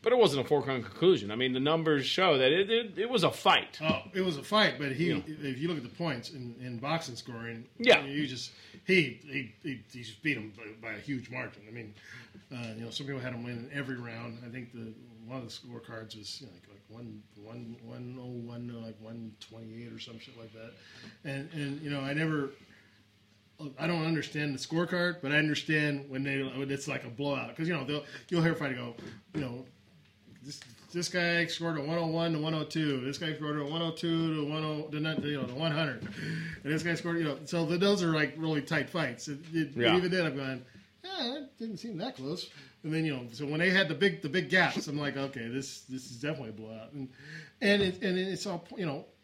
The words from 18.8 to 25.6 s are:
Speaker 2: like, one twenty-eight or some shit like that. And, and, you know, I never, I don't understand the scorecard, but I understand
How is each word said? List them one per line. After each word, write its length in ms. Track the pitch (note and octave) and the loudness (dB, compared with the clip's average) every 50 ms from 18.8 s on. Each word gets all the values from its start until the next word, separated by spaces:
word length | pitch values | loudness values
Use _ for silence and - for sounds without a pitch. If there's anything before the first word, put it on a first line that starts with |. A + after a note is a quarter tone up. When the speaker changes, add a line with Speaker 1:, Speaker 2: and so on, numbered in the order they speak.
| A2+ | -10
Speaker 2:
like, 140 | A2+ G#2+ G#2 | -12 -12 -14
one 340 | A2 A2 A#2 A#2 A2+ A2 G#2 _ | -14 -14 -12 -10 -10 -12 -12 _
twenty-eight 520 | - - A2+ A2+ A2+ A2 A2 A#2 A#2+ A#2 A2+ | -20 -18 -16 -14 -14 -12 -12 -12 -12 -12 -12
or 60 | A2+ | -14
some 200 | - A2+ A2+ A2+ | -14 -14 -14 -16
shit 200 | - C3+ B2+ A#2 | -16 -18 -18 -16
like 160 | A2+ G#2+ G#2 | -18 -16 -16
that. 180 | A2 A2+ A2+ G2 G2 - - - - G#2+ G#2+ - - - D3 | -16 -16 -16 -16 -20 -20 -20 -20 -18 -18 -18 -20 -12 -8 -6
And, 220 | C#3 C#3 C#3 - E3 | -6 -4 -6 -6 -6
and, 300 | D#3 C#3+ C#3 C#3 D3 D#3+ | -6 -4 -4 -4 -6 -4
you 80 | C#3+ | -4
know, 100 | C#3+ C#3 | -4 -2
I 140 | C3+ C3+ C#3 | -2 0 0
never, 340 | D3+ D#3+ D#3+ D#3 D3 C#3 C3+ - - - - - - - - _ _ _ _ _ _ _ _ _ _ _ _ _ _ D#3 C#3+ C3 C3 | 2 2 2 2 0 -2 -2 -6 -12 -20 -20 -20 -20 -20 -20 _ _ _ _ _ _ _ _ _ _ _ _ _ _ -12 -12 -8 -4
I 80 | D3 | -2
don't 180 | E3 F3 E3 D#3 | 0 0 2 2
understand 480 | D#3+ E3 D3+ C#3 - - D3+ D3+ D3 C#3 | 2 2 0 0 -2 -2 -2 -2 0 -2
the 60 | B2+ | -4
scorecard, 600 | - - D#3+ E3 F3 E3 F3+ F3 F3 F3 E3+ - - | -4 -2 2 0 2 2 2 2 2 2 0 -2 -2
but 80 | C3+ D3 | 4 6
I 40 | |
understand 680 | D3+ D#3 D3+ D3 C#3+ | 6 6 6 2 0